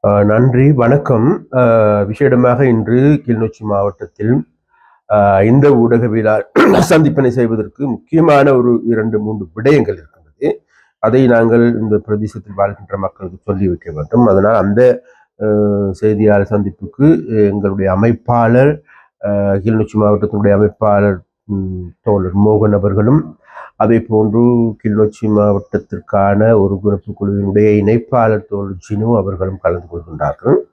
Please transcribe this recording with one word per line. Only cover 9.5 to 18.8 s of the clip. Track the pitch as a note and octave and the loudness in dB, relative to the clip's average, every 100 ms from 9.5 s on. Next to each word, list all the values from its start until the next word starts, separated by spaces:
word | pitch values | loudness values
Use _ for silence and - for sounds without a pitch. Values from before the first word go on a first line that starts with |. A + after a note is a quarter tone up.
விடயங்கள் | - B2 D3+ A2 F#2 | -4 0 2 0 -6
இருக்கின்றது. | - _ _ _ C#3 G#4+ _ _ _ _ | -12 _ _ _ -6 -6 _ _ _ _
அதை | - B2+ B2+ | 0 2 4
நாங்கள் | A#2 A2+ A#2 A#2+ A#2 | 2 2 2 2 0
இந்த | A2 G#2 | -2 -4
பிரதேசத்தில் | G#2 G#2+ G#2+ G#2 G2+ G2 | -2 -4 -4 -10 -16 -4
வாழ்கின்ற | G2+ G2 G2 G2 | -4 -4 -12 -8
மக்களுக்கு | F#2+ _ F#2+ F2+ | -8 _ -16 -14
சொல்லி | - F#2+ G2 | -8 -4 -2
வைக்க | F2 F2 | -4 -10
வேண்டும். | D#2 D2+ A#2 A2+ | -12 -4 0 2
அதனால் | G2 G2+ A2+ | 2 2 0
அந்த, | G2 G#2 B2 A#2+ _ _ _ _ | 0 2 2 2 _ _ _ _
ஆஹ், | G#2+ G#2 G#2 G2+ G2+ | -2 0 0 0 -4
செய்தியாளர் | F#2 G#2+ G#2 G#2+ G#2 G2 | -2 -2 0 2 2 0
சந்திப்புக்கு | G#2 G2+ - G2 - D3 D#3+ D#2+ A2 | -2 -4 -8 -18 0 2 2 0 0
எங்களுடைய | G#2 G2+ G2+ G2 G2 | 0 0 -4 -2 -2
அமைப்பாளர், | F#2 A2+ A#2 - A#2+ A#2 A#2+ C#3 D3+ | 0 0 0 -2 0 2 4 2 0